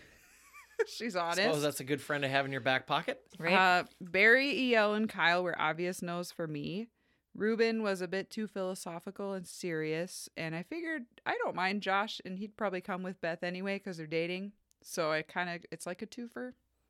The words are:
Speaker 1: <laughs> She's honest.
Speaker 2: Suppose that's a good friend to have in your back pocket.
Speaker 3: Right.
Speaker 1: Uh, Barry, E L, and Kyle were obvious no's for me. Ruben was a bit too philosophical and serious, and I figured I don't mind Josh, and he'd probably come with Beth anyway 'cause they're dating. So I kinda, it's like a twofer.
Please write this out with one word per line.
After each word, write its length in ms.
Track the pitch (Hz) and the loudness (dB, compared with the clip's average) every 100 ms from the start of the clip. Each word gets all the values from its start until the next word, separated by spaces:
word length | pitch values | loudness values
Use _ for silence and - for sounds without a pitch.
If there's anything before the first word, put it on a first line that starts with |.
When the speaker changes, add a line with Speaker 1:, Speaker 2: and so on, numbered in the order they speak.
| - - - | -20 -20 -20
Speaker 1:
<laughs> 580 | - 1077 1077 - - 427 | -20 -20 -20 -20 -4 -4
She's 280 | - 233 180 | -2 -4 0
honest. 260 | 170 175 | 0 2
Speaker 2:
Suppose 200 | 220 147 | 2 2
that's 180 | 147 - | 0 -2
a 40 | |
good 180 | 131 143 | -2 -2
friend 220 | - 147 | 0 -2
to 60 | 135 | 2
have 160 | 139 135 | 2 2
in 60 | |
your 100 | 135 | 0
back 260 | 131 131 - | 2 2 2
pocket. 340 | 151 208 - _ - | -2 -2 -6 _ -6
Speaker 3:
Right. 160 | 165 | 4
Speaker 1:
Uh, 300 | 190 185 180 - _ | 6 8 6 2 _
Barry, 520 | 180 185 214 254 277 | -2 6 8 8 6
E 240 | 247 254 226 | 0 4 4
L, 180 | 208 | 4
and 140 | 214 220 | 2 0
Kyle 360 | 196 165 175 | 2 4 4
were 160 | 180 - | 2 0
obvious 420 | 156 160 180 185 | 0 0 -4 -4
no's 300 | 175 175 175 | -6 -6 -8
for 160 | - 160 | -6 -6
me. 400 | 147 151 180 233 _ _ _ _ - | -4 -6 -6 -8 _ _ _ _ -2
Ruben 460 | 208 226 226 226 | 0 2 2 2
was 180 | 214 190 | 0 -2
a 60 | 180 | -2
bit 220 | 190 170 | -4 -4
too 160 | 220 214 | -8 -6
philosophical 840 | 196 185 185 180 170 196 190 196 | -4 -6 -6 -8 -10 -12 -8 -6
and 140 | 190 175 | -6 -8
serious, 800 | - 185 160 156 156 180 - - - | -10 -4 -2 -2 -2 -4 -10 -14 -8
and 200 | 160 165 | -6 -6
I 80 | |
figured 400 | - 330 330 311 240 - - | -8 -8 -6 -6 -8 -10 -4
I 120 | 453 | -2
don't 120 | 427 165 | -2 0
mind 260 | 185 202 | 0 0
Josh, 380 | 190 196 214 - 180 | 2 2 0 -6 -10
and 120 | 185 | -8
he'd 180 | 208 - | -10 -4
probably 240 | 208 180 | -2 -2
come 220 | 185 185 | -4 -6
with 180 | 185 185 | -6 -4
Beth 220 | 170 170 | -4 -2
anyway 360 | 175 180 196 196 | -4 -4 -4 -4
'cause 180 | 196 165 | -6 -10
they're 100 | 156 | -2
dating. 440 | 165 170 180 202 - _ _ | 0 0 -2 -8 -12 _ _
So 280 | - - 156 | -10 -2 0
I 100 | 156 | 0
kinda, 380 | 160 180 175 170 - | -2 -4 -4 -6 -10
it's 140 | 165 175 | -10 -8
like 160 | 185 | -8
a 60 | 208 | -10
twofer. 460 | - 233 240 254 - _ _ _ | -10 -12 -10 -12 -12 _ _ _